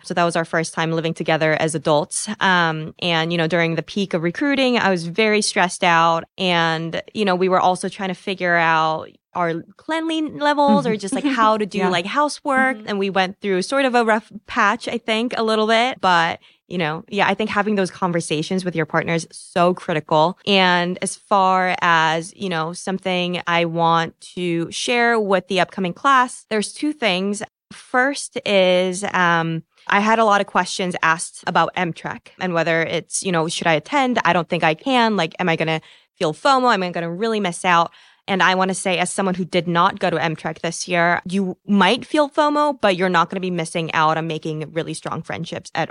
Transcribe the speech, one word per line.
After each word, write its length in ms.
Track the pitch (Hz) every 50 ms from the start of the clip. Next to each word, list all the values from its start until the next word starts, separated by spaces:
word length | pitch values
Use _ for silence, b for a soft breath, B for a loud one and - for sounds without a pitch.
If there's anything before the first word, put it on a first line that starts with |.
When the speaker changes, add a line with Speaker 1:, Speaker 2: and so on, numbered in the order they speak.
| -
Speaker 1:
So 100 | - 180
that 80 | 180
was 140 | 175 170 170
our 80 | 175 165
first 300 | - - 165 160 - -
time 180 | - 160 160
living 200 | 165 160 156 165
together 420 | 165 - 170 180 160 147 160 156 156
as 200 | - - 156 151
adults. 540 | 156 143 170 151 147 - - - - - 208 214 -
Um, 560 | - 190 185 180 170 165 156 156 156 160 - -
and, 300 | - 175 170 160 160 170
you 60 | 170 170
know, 100 | 160 160
during 260 | 180 170 165 165 165
the 80 | 160
peak 320 | 160 - - 202 196 185 -
of 80 | 170
recruiting, 560 | 160 175 170 - 294 285 277 262 269 254 240 226
I 120 | - 196
was 180 | 190 175 165 170
very 340 | 165 - 220 214 214 214
stressed 400 | 208 - - 208 180 180 - -
out. 400 | 190 175 170 165 165 170 165 165 - - _ -
And, 640 | 190 180 175 170 165 165 160 160 165 165 165 175 - - -
you 100 | 220 208
know, 100 | 190 180
we 140 | 175 190 185
were 120 | 185 175
also 280 | - 185 185 180 - 190
trying 220 | - - 196 185
to 40 | 180
figure 400 | - - 208 190 180 180 175 175
out, 540 | 170 165 165 165 160 160 160 156 160 - - - _ _ _ - 180
our 240 | 175 165 165 165 - - - _
cleanly 420 | - - 311 330 320 320 320 320 311 285 - 285 294 294
levels 380 | 294 285 285 277 277 285 254
or 80 | 240 220
just, 180 | 208 202 190 -
like, 100 | - 285
how 320 | 285 262 233 220 214 220
to 80 | 214 208
do, 140 | 190 - 196
Speaker 2:
<laughs> 60 | 185
Yeah. 40 | 180
Speaker 1:
like, 180 | 185 175 175
housework. 720 | 196 208 285 302 285 - - - 294 269 262 262 262 247
Speaker 2:
Mm-hmm. 120 | 214 214 -
Speaker 1:
And 100 | 214 196
we 100 | 196 196
went 320 | 175 196 190 185 202 _
through 220 | - 202 190 180
sort 220 | 185 - 277 277 269
of 80 | 254 233
a 100 | 240 233
rough 260 | 220 214 226 - - - 214 _
patch, 420 | - - 247 214 202 220 240 - -
I 100 | - 233
think, 340 | - - 220 220 233 254 -
a 60 | - 226 220
little 160 | 220 214 214
bit. 340 | 214 226 226 240 254 - -
But, 400 | - 185 180 170 165 170 - - b b b b b
you 100 | - 175
know, 280 | 180 165 151 156 165 - -
yeah, 180 | 214 196 185 196
I 20 | 196
think 140 | - 220 208
having 260 | - 208 196 214 214
those 140 | 196 190 170
conversations 720 | - - 190 180 170 170 160 - 160 151 156 - 190 185 180
with 100 | 180 165
your 80 | 165 156 - -
partner 200 | 160 151 - 165
is 120 | 165 160 -
so 420 | - - - - - 185 175 180 185
critical. 640 | - - - 170 156 147 - 160 156 156 170 190 _ -
And 520 | - 202 190 185 180 180 175 175 175 180 -
as 140 | 190 190 -
far 600 | - _ - 214 196 190 190 190 185 185 185 180 -
as, 540 | - 175 165 160 160 160 160 170 160 208 -
you 140 | - - 180 175
know, 180 | 160 160 165 180
something 680 | - - 208 185 190 - 190 180 180 180 175 180 175 -
I 180 | - 170 170 170
want 560 | 170 165 170 165 165 165 165 165 165 - _ - - -
to 340 | 180 180 175 170 170 165 160
share 460 | 202 - - 254 247 240 233 233 233 226
with 280 | 214 190 196 185 185 -
the 120 | 190 180
upcoming 340 | 170 - - - 190 175 170
class, 500 | - - 277 277 254 254 254 - - - -
there's 220 | 220 214 202 -
two 200 | - - 294 302
things. 500 | 302 - 240 208 180 180 190 202 202 202 214 - _ _ _ -
First 640 | - - - - - 254 254 277 285 - - - - - -
is, 580 | - 208 190 185 180 180 180 185 185 180 185 202 -
um, 500 | - 185 180 170 170 165 165 165 165 165 - _ b b b
I 140 | b - 202
had 180 | 208 220 226 226
a 60 | 226
lot 160 | 214 202 202
of 40 | 196
questions 480 | - - 196 180 - - - 190 180 170 -
asked 420 | - 160 160 165 - - - - -
about 280 | - 175 185 165 - -
Amtrak 540 | - 180 170 165 - - 147 175 233 - - _ -
and 120 | 175 180
whether 300 | 170 165 160 170 165 165
it's, 400 | 160 123 - 165 - - - -
you 100 | - 190
know, 160 | 175 165 160 170
should 180 | - - -
I 80 | 175 160
attend? 440 | 147 - - 285 294 262 254 240 226 -
I 80 | - 175
don't 140 | 180 160 -
think 160 | 180 165 170
I 100 | 160 156
can. 420 | - - 277 262 247 233 226 214
Like, 180 | 190 165 165 - -
am 100 | 180 175
I 80 | 165
gonna 240 | 160 165 160 160 156 b b b b b b b -
feel 160 | 185 156 156
fomo? 380 | - - 285 269 254 254 247 226
Am 80 | 190
I 80 | 185 180
gonna 200 | 170 175 170 170
really 300 | 170 180 226 226 220 214
miss 240 | 196 180 170 - -
out? 280 | 185 175 170 170 - b b b b b b b -
And 120 | 196 185
I 120 | 170 180 185
wanna 180 | 185 185 185 185
say, 240 | - - 196 180 165
as 120 | 180 185
someone 260 | - - 196 185 180
who 100 | 180 185
did 200 | 151 - 180 165
not 340 | 175 170 170 175 202 208 202
go 100 | 196 180
to 80 | 165 156
Amtrak 420 | 143 165 156 - - 165 160 -
this 260 | - 165 170 - -
year, 360 | 185 180 170 170 175 175 - -
you 320 | 180 175 196 196 185 180 _ _
might 380 | - 202 202 185 185 233 240 -
feel 240 | - - 302 294 277
fomo, 500 | - 320 302 294 294 294 294 294 285 247
but 160 | - 202 185
you're 140 | 165 190 185
not 220 | 180 170 170 170
gonna 100 | 196 190
be 100 | 180 185
missing 400 | 180 170 160 165 - 175 165 151 -
out 240 | 160 156 156 160 160
on 80 | 160
making 440 | 165 156 160 - 160 156 156 151 143
really 220 | 160 165 151 151
strong 300 | 160 - - 151 - 156
friendships 480 | - - 127 98 165 - 170 160 - - -
at 140 | 170 156 -